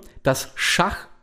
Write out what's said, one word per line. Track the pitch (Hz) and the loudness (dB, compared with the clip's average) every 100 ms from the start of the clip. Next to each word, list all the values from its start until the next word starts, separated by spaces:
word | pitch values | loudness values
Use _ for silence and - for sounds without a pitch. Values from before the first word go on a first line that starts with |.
| - - | -8 -4
dass | 135 131 - | 0 0 -2
Schach | - - - 185 - - - | -4 0 2 2 0 -12 -20